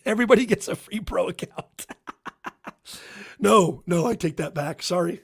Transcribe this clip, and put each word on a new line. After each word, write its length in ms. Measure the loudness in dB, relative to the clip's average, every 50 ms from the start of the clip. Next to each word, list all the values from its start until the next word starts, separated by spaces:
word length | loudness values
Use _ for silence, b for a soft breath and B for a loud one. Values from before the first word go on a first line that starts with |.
| -2
Everybody 440 | -2 0 2 6 6 6 6 6
gets 200 | 4 0 0 0
a 80 | -8 -8
free 240 | -8 -10 -10 -10 -8
pro 280 | -6 -4 -2 -2 -2
account. 580 | -2 -4 -8 -10 -12 -12 -14 -16 _ _ -18 -16 -16
<laughs> 40 | -16 _ -18 -20 -20 _ -18 -20 _ _ -16 -16 -16 _ -18 -18 -18 _ B B B B B B B B B B B
No, 460 | B 2 6 6 6 6 4 0 -4 -4
no, 220 | -2 0 2 2
I 80 | 0 0
take 220 | 0 -2 -4 -2
that 180 | -2 -6 -6 -4
back. 260 | -6 -4 -6 -6 -6
Sorry. 400 | -4 -2 0 0 0 -2 -4 -8